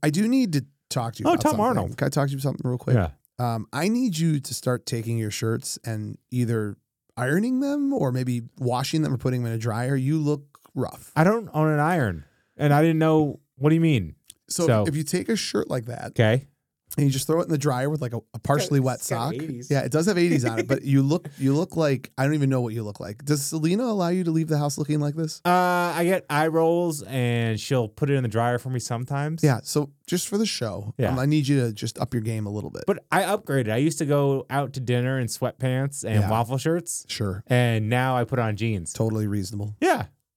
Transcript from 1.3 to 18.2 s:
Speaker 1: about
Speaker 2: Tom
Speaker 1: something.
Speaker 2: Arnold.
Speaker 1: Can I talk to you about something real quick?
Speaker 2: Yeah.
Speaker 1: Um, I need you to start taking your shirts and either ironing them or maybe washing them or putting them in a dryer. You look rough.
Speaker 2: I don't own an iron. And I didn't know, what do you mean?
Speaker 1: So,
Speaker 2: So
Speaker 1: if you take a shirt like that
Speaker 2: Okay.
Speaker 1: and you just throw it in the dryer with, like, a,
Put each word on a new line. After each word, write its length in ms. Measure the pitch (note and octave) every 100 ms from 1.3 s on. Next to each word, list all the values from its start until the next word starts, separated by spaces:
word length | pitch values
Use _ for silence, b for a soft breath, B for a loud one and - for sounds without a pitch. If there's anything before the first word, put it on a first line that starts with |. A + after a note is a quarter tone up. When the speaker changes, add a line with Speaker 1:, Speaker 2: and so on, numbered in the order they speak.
Speaker 1:
about 80 | E4+
Speaker 2:
Tom 80 | D4+
Speaker 1:
something. 140 | A3+ A3
Speaker 2:
Arnold. 320 | G#3 F#2 -
Speaker 1:
Can 100 | C#3
I 20 |
talk 180 | C#3 C#3+
to 40 |
you 60 | C#3
about 60 |
something 240 | C#3 - B2+
real 80 | B2
quick? 180 | - A#2+
Speaker 2:
Yeah. 140 | E2 - _ -
Speaker 1:
Um, 300 | A#2+ A2+ F#2+
I 160 | C3 F3+
need 300 | A#3 B3+ D#3
you 220 | E3 D3+
to 120 | C3+
start 320 | - - B2 -
taking 320 | A#2+ A2 A#2
your 140 | A2
shirts 480 | - A2+ A#2 - - -
and 320 | G#2+ G#2+ G#2+ _
either 440 | B2 A#2 A#2 G#2+ G2+ _ _ _ -
ironing 460 | B2+ E3 A3+ B3+
them 320 | C#4 D4 C#4
or 180 | C#4 C3
maybe 300 | B2+ B2+ A#2+ A#2 -
washing 440 | B2+ B2 C#3 D#3+
them 100 | D3+
or 40 | C3
putting 260 | C3 B2+
them 80 | A#2+
in 40 | A2+
a 60 |
dryer. 340 | A2+ A2 B2 C#3
You 220 | C3 D#3+
look 420 | D3 D3 C#3+ _ - -
rough. 360 | B2 - - -
Speaker 2:
I 80 |
don't 260 | E3+ A3+ G#3
own 160 | D3+ D#3
an 100 | D3+
iron. 460 | D3 F3+ A#2 E2+ C#2+ _ _ -
And 140 | D3
I 80 | C#3+
didn't 180 | E3 D#3+
know, 400 | D#3+ D#3+ D3 - _ _
what 120 | C#3+
do 60 | D#3+
you 60 |
mean? 340 | E3 C3+ E2 - _ - _
Speaker 1:
So, 180 | - E3+
Speaker 2:
So 160 | D#3 C3
Speaker 1:
if 80 | D3
you 80 |
take 260 | D3+ F3+ F#3+
a 60 | A3+
shirt 340 | - G3+ -
like 160 | B2+ A2+
that 220 | A#2+ -
Speaker 2:
Okay. 380 | - A2 B2 - _ _ _ _ -
Speaker 1:
and 80 | C#3+
you 60 |
just 160 | C3 -
throw 120 | D#3+
it 40 |
in 60 | F3
the 60 | D#3
dryer 300 | D3 B2+ C#3
with, 120 | D3+
like, 120 | B2+
a, 60 | A2+